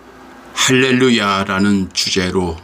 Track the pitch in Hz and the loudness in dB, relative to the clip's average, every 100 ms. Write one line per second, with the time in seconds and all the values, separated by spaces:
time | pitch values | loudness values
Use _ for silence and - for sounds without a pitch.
0 | - - - - - - - 127 131 123 | -20 -20 -20 -20 -14 -4 0 2 2 2
1 | 127 117 101 98 98 95 101 101 90 - | 2 2 2 -2 -2 -2 0 0 -2 -4
2 | - 95 90 92 87 82 | -4 -2 -2 -2 -4 -6